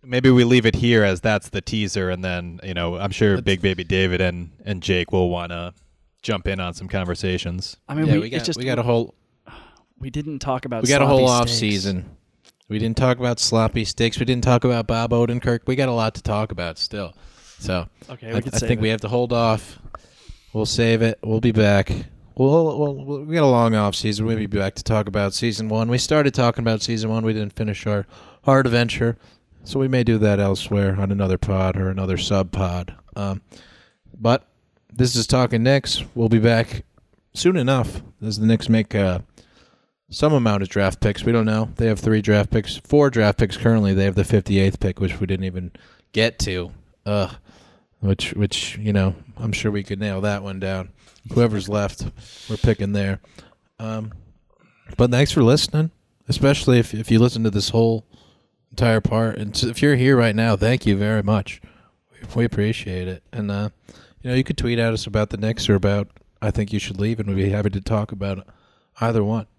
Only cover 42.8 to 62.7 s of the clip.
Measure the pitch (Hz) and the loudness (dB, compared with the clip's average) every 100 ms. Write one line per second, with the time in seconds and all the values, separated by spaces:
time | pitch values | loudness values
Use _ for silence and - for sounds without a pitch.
42.8 | - 147 143 123 104 101 104 - 117 113 | 0 4 4 4 2 2 -2 0 2 4
43.8 | 101 95 98 95 - 104 - 98 95 - | 4 2 2 0 2 0 2 2 2 0
44.8 | 98 - 95 - 92 92 92 90 87 - | -4 -2 -4 -2 -4 -4 -4 -8 -12 -14
45.8 | _ _ _ 110 113 - - 92 85 - | _ _ _ 0 0 0 -4 -4 -8 -12
46.8 | _ _ 104 104 92 - _ _ _ _ | _ _ -4 -2 -2 -6 _ _ _ _
47.8 | _ _ 98 95 - - 101 - - - | _ _ -2 -2 -4 -4 -4 -4 -8 -6
48.8 | 107 101 95 87 - - 113 104 110 101 | -2 0 0 -2 -14 -10 -6 -4 -2 -4
49.8 | 95 98 104 95 104 101 98 95 95 95 | -6 -6 -6 -4 -2 -4 -6 -8 -6 -6
50.8 | 92 _ _ _ - 120 117 107 95 104 | -8 _ _ _ -4 0 2 0 -4 -2
51.8 | 101 - - - - - - 110 120 107 | -4 -6 -10 -10 -20 -20 -10 -2 0 0
52.8 | 101 101 98 95 _ - - _ _ _ | -2 -2 -2 -4 _ -20 -20 _ _ _
53.8 | 110 110 110 - - _ _ _ _ _ | -10 -8 -10 -16 -20 _ _ _ _ _
54.8 | - - 127 123 143 - 117 143 - 151 | -12 0 2 4 2 4 6 4 2 0
55.8 | 160 _ _ _ - - 139 135 - 123 | -2 _ _ _ -6 2 2 2 4 4
56.8 | 110 107 113 113 120 117 110 101 - 113 | 2 -4 2 4 4 2 0 0 0 2
57.8 | 113 113 - _ _ _ _ _ _ - | 2 0 -6 _ _ _ _ _ _ 0
58.8 | 120 110 - 110 113 107 107 - 123 120 | 2 2 2 0 0 -4 -6 -4 -4 2
59.8 | 143 135 127 131 117 104 113 101 107 127 | 2 4 4 6 4 2 2 2 2 2
60.8 | 110 98 104 110 101 107 - - - _ | 2 2 2 0 2 0 -2 -14 -20 _
61.8 | _ _ _ _ - 117 117 - 104 | _ _ _ _ -8 -2 -2 0 -2